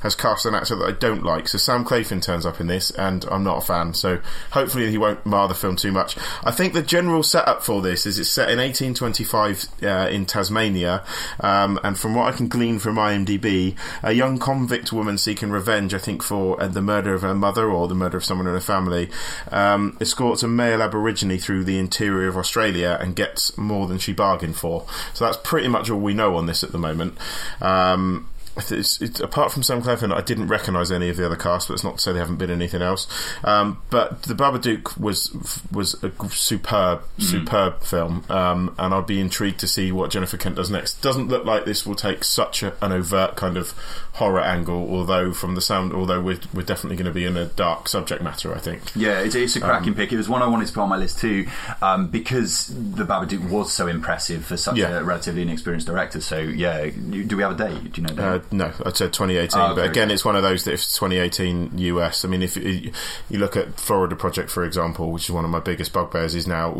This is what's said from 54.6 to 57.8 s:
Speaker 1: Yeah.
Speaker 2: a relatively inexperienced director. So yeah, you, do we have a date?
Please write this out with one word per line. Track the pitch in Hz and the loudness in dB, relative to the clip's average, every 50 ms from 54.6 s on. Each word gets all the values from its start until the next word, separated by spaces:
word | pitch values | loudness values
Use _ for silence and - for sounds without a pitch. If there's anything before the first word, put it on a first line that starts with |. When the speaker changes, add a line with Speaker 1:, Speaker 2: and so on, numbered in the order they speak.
| - - 123 | -2 0 2
Speaker 1:
Yeah. | 113 92 85 87 85 | 2 2 2 0 -2
Speaker 2:
a | 76 | 0
relatively | 90 87 85 - 95 82 90 | -2 -2 -2 -2 -4 -2 -2
inexperienced | 85 85 82 80 - 87 85 80 78 | -2 -2 -2 -2 -2 -2 -2 -2 -2
director. | 82 85 82 78 - - 80 | -2 -2 -2 -2 -4 -4 -6
So | - - 80 78 | -6 -4 -4 -4
yeah, | 80 78 78 78 87 87 80 76 76 | -4 -4 -2 -2 0 0 0 -2 -4
you, | 76 71 - - - 101 95 101 | -4 -4 -6 -6 -6 -4 -4 -2
do | 110 107 | -2 0
we | 98 98 | 0 0
have | 95 90 95 | 0 0 0
a | 107 | -2
date? | 101 78 69 | -2 -4 -6